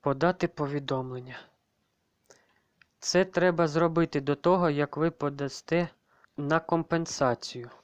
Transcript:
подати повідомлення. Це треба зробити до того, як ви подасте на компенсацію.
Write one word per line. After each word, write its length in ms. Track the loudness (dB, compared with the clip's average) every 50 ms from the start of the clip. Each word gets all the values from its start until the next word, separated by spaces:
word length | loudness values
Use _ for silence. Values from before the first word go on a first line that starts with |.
подати 480 | _ -2 0 2 2 0 2 0 -2 -4
повідомлення. 880 | -2 -4 -4 -4 -4 -6 -4 -2 -4 -4 -4 -6 -10 -12 -12 -14 -16 -18 -18 _ _ _ _ _ _ _ _ _ _ _ _ _ _ _ _ _ -20 _ _ _ _ _ _ _ _ _ _ _ _ _
Це 260 | -10 0 2 2 2
треба 440 | 2 2 2 2 2 4 2 0 2
зробити 520 | 2 2 2 2 4 2 0 2 0 -4
до 140 | 0 0 -2
того, 360 | 0 4 2 4 4 4 2
як 260 | 2 0 -2 -2 0
ви 140 | -2 -2 -2
подасте 760 | -2 _ -6 -6 -4 -4 -8 -8 -8 -12 -6 -2 0 0 0 -2 _ _ _ _ _ _ _ _ _
на 240 | -8 -2 2 2 0
компенсацію. 1080 | 2 2 0 0 0 _ -2 -2 -2 -4 -2 0 2 2 2 0 -6 -14 -12 -12 -14 -14 -18 -20